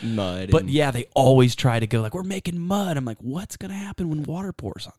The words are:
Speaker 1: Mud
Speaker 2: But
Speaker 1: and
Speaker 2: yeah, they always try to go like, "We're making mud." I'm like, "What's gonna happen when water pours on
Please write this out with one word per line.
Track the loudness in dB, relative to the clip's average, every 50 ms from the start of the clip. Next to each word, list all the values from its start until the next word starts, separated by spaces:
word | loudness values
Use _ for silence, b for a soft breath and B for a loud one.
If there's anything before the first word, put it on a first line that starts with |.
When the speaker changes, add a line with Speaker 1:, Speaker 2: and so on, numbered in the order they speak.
| -6
Speaker 1:
Mud | -4 -2 -2 -2 -2 -4 -4 2 4
Speaker 2:
But | 4 4
Speaker 1:
and | 4 2
Speaker 2:
yeah, | 2 2 2 2
they | 0 -4 -8 -2 _
always | 4 6 8 8 8 8 6 4
try | 2 2 2 2 2
to | 0
go | 0 0 0
like, | 0 -2 -4
"We're | -6 -6
making | -4 -6 -6 -6 -6 -6 -4
mud." | -2 -2 -2 0 0 -2 -2
I'm | -2 -4
like, | -6 -8 -8
"What's | -8 -8 -8 -8 -8 -10 -12
gonna | -12 -12 -10 -10
happen | -10 -10 -10 -8 -6 -4 -4
when | -4 -4 -4
water | -6 -6 -6 -8 -8 -10
pours | -8 -10 -10 -10 -10 -14
on | -16 _